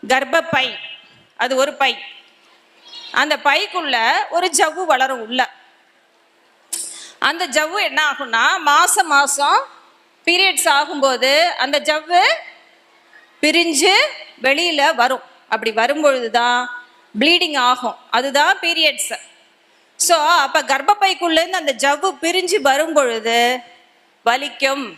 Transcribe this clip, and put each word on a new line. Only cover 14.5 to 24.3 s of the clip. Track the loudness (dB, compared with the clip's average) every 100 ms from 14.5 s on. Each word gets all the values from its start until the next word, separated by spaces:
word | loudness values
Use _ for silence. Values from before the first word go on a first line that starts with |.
| 0 0 2 0 2
வரும். | 0 0 -8 _ _
அப்படி | -4 -2 0
வரும்பொழுதுதான் | 0 2 2 2 0 0 2 0 -2 -12 -18 _ _ -2
ப்ளீடிங் | 2 2 2 0 0
ஆகும். | 0 -4 -8 _ -2
அதுதான் | 0 2 2 2 0
பீரியட்ஸ். | 0 0 0 -8 -10 -14 _ _ _ _ _ _ _ 2
So, | 2 4 2 2
அப்ப | -2 0
கர்ப்பப்பைக்குள்ளேருந்து | 0 2 2 2 0 0 0 0 -2
அந்த | -4 -2
ஜவ்வு | 0 0 -2 -2
பிரிஞ்சு | -2 -2 0 0 2
வரும்பொழுது | 2 2 2 0 -2 0 2 2 0 -8 -20 _ _ _ _
வலிக்கும். | -2